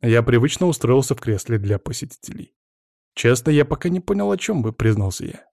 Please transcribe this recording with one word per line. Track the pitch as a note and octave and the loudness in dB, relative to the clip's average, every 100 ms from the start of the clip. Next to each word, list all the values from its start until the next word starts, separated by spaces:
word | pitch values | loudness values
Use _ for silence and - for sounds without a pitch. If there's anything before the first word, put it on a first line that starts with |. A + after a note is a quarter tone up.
Я | A#2+ A#2 | 4 4
привычно | A2+ A#2+ B2 - F3+ | 4 4 2 0 0
устроился | D#3 A#2 C3 C3 C3 | 0 2 2 2 -4
в | |
кресле | - G#2 - A2+ | -2 -4 -2 -4
для | G2+ G2+ | 0 -4
посетителей. | - - C#3+ - - F#2+ - _ _ _ _ _ _ | -4 -10 -12 -16 -18 -16 -18 _ _ _ _ _ _
«Честно, | - A#2 B2 C#3 | -2 2 2 2
я | D3+ C#3+ | 2 2
пока | D#3 F3 | 0 -2
не | F3+ | -4
понял, | - G3+ G3+ | -2 -2 0
о | G3 | -2
чём | - G3 | -2 -2
вы», | A2+ | -2
признался | A2 A2+ G#2+ G2 F#2 - | 0 0 2 0 -4 -10
я. | - _ | -12 _